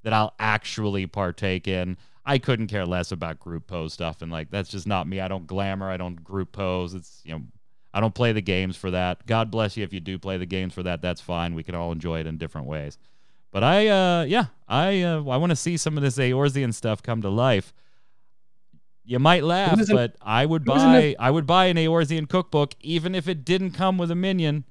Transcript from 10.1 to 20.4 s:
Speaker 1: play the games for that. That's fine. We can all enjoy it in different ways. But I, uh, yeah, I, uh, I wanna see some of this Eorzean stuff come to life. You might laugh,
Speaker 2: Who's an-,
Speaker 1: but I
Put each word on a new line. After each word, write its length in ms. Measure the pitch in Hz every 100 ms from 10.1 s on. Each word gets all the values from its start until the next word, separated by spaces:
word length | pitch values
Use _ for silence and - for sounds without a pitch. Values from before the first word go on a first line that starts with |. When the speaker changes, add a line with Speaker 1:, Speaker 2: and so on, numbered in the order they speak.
| 92
Speaker 1:
play 180 | 95 92
the 80 | 90
games 260 | 95 92
for 100 | -
that. 180 | 90 85
That's 180 | 90 87
fine. 340 | - 87 85
We 80 | 80
can 120 | 80
all 180 | 87 85
enjoy 280 | 82 85 80
it 60 | 80
in 120 | 80
different 280 | 80 80 67
ways. 320 | 76 73 - - - - - -
But 100 | 98
I, 240 | 127 190 214
uh, 360 | 196 185 175
yeah, 220 | 147 220 139 - -
I, 340 | 127 180 196
uh, 200 | 175 160
I 120 | 143 127
wanna 180 | 175 151
see 200 | 170 170
some 200 | 156 151
of 60 |
this 160 | 139 127
Eorzean 560 | 127 131 143 135 127
stuff 280 | 110 113 104
come 200 | - 113
to 80 | 101
life. 420 | 104 131 104 - - - - - - - - - - - - - -
You 140 | - 123
might 240 | 147 175
laugh, 340 | 151 180 190 196
Speaker 2:
Who's 100 | 202
an-, 80 | 208
Speaker 1:
but 200 | 120 -
I 240 | 101 113